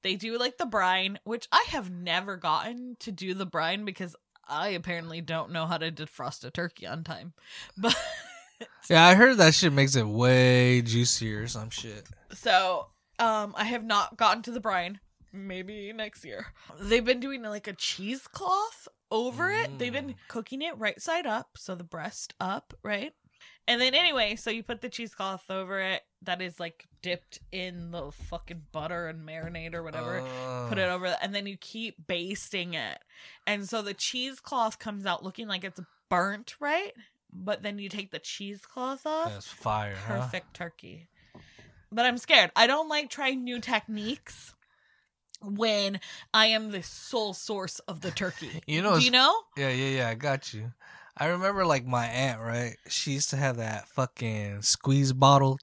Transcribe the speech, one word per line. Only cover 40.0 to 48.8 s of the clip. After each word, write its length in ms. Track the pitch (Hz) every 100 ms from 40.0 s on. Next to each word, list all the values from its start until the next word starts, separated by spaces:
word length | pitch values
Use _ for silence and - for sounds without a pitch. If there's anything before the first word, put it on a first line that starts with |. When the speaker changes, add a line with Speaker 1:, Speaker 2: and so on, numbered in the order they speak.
| 104
Speaker 2:
huh? 140 | 117
Speaker 1:
Perfect 340 | 127 180 -
turkey. 540 | - 170 - - 160 165 _ _ - - - - _ _
But 140 | 214 247
I'm 120 | 247
scared. 340 | - 294 175
I 120 | - 233
don't 220 | 285 320
like 220 | 302 294
trying 340 | - 269 262
new 160 | 247 247
techniques 960 | 226 233 214 214 208 277 - - - - _ _ _ _ _ _ _ -
when 580 | 202 202 226 208 196 196 - - -
I 140 | 220 220
am 240 | 220 220
the 120 | 202
sole 500 | 165 - - 240 214
source 440 | 185 - 208 185 -
of 200 | - 170
the 80 | 180
turkey. 520 | 165 185 - 151 160
Speaker 2:
<laughs> 40 | -
You 160 | 151